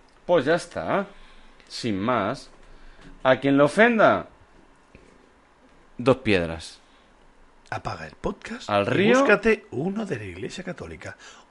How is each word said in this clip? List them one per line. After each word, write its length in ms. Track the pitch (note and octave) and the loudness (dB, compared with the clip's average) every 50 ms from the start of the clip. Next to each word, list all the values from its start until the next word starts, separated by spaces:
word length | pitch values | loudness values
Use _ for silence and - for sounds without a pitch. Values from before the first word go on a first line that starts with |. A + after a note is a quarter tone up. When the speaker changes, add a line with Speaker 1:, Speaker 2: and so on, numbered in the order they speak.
| _ _ _ _ _ | _ _ _ _ _
Speaker 1:
Pues 200 | - F3 E3 B2 | 0 0 2 2
ya 100 | C#3+ E3 | 2 0
está. 500 | E3+ - - - - D#2+ F2+ C3+ F#3+ G3 - - - - - - - - - - _ - - | -2 -2 -6 -10 -8 -4 -2 -2 -2 -4 -6 -10 -20 -20 -20 -20 -20 -20 -20 -20 _ -20 -18
Sin 320 | - - - A#2+ G#2 F#2 | -12 -8 -6 -4 -4 -2
más. 500 | G2 A#2+ B2+ A2+ F#2+ G#2 C3 C3+ - - - - - - - - - - - - - - - - | -2 -2 -2 0 -2 -4 -6 -8 -12 -20 -20 -20 -20 -20 -20 -20 -20 -20 -20 -20 -20 -20 -10 -2
A 140 | - C3 C3 C3 | 2 2 2 2
quien 180 | - C#3 C#3 | 2 2 4
le 60 | C#3 | 4
ofenda, 640 | C#3+ C3+ - G3+ A3 A#3+ A#3 A3 F3+ C#3 A2 F2+ - - _ _ _ _ _ _ _ _ _ _ _ _ - - _ _ _ _ _ _ _ _ _ _ _ _ _ _ _ _ _ _ _ - | 4 4 4 4 4 4 6 4 4 4 4 2 -2 -8 _ _ _ _ _ _ _ _ _ _ _ _ -20 -20 _ _ _ _ _ _ _ _ _ _ _ _ _ _ _ _ _ _ _ -2
dos 180 | A#2+ C3 B2 - | 2 2 2 2
piedras. 600 | - A2 G2+ F2+ E2+ D#2+ E2 D#2+ - - - - _ _ _ _ _ _ _ _ _ _ _ _ - _ _ _ _ - | 2 0 0 0 0 -2 -6 -10 -12 -16 -20 -20 _ _ _ _ _ _ _ _ _ _ _ _ -20 _ _ _ _ -12
Speaker 2:
Apaga 360 | - G2+ - - D3+ - F2 F2+ | -12 -10 -10 -10 -12 -12 -14 -16
el 60 | - | -12
podcast 520 | - - F3 - - - - A3+ B3 - - | -8 -8 -8 -8 -8 -12 -14 -14 -12 -4 -2
Speaker 1:
Al 140 | G#2 G2+ G2+ - | 0 0 2 2
Speaker 2:
y 20 | |
Speaker 1:
río. 280 | B2+ D3+ G3 G#3+ A#3+ C4 | 0 2 4 4 4 4
Speaker 2:
búscate 460 | C#4 C#4+ G#3 F#3 - A3+ A3 A3 - - | 4 4 2 2 2 2 0 0 -2 -8
uno 340 | - A#2+ D3+ F#3+ G3 A3 A3 | -8 -6 -6 -6 -6 -6 -8
de 140 | F#3 D3 A2 | -8 -8 -8
la 60 | G#2 | -10
Iglesia 400 | F#2+ F2 F2+ A2 - - - F3 | -12 -12 -12 -12 -12 -12 -12 -12
Católica. 520 | F3+ F3 - - E2 D#2+ - - G2 - - - - - - - _ | -12 -12 -14 -14 -16 -16 -16 -16 -16 -18 -18 -20 -20 -20 -20 -20 _